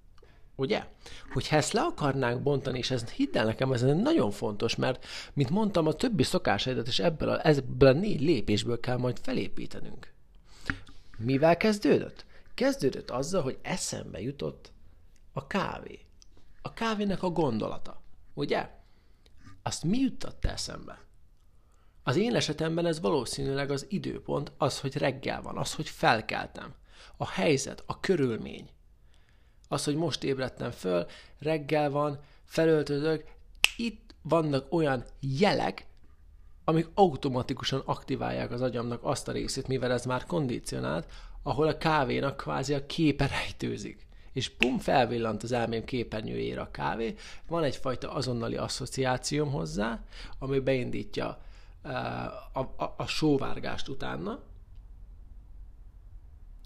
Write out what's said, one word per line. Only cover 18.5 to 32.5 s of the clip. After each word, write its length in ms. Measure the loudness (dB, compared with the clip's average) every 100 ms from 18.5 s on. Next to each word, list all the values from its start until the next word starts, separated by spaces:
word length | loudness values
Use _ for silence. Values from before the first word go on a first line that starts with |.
| -2 -4 -10 -20 -20 -20 -20 -20 -20 -18 -10
Azt 200 | -6 -2
mi 160 | 0 2
juttatta 500 | 2 0 -6 0 -2
eszembe? 500 | -2 -6 -8 -12 -16 -20 -20 -20 -20 -20 -20 -20 -20 -20 -6
Az 120 | 0 2
én 200 | 2 2
esetemben 500 | 0 0 -2 0 0
ez 140 | 0
valószínűleg 720 | 2 2 0 -2 -2 0 0
az 140 | -2 -2
időpont, 600 | -4 -2 -6 -2 -4 -4 0
az, 220 | 0 0
hogy 180 | -4 0
reggel 440 | 0 0 -4 -6
van, 160 | -6 -6
az, 160 | -4
hogy 160 | -4 -6
felkeltem. 840 | 2 4 4 2 -4 -6 -10 -14 -16 -20 -20 -16 -8
A 120 | -4
helyzet, 540 | 2 4 4 0 -8 -10
a 140 | -2
körülmény. 720 | 2 4 2 0 -6 -12 -16 -20 -20 -20 -20 -20 -20 -20 -20 -20 -6
Az, 160 | -4
hogy 120 | 0 0
most 280 | 0 0
ébredtem 480 | -2 -2 -4 -4 -8
föl, 340 | -4 0 0 0 -8 -20 -6
reggel 500 | -2 -2 2 2 2
van, 300 | 2 0 -2 -12 -20
felöltözök, 800 | -4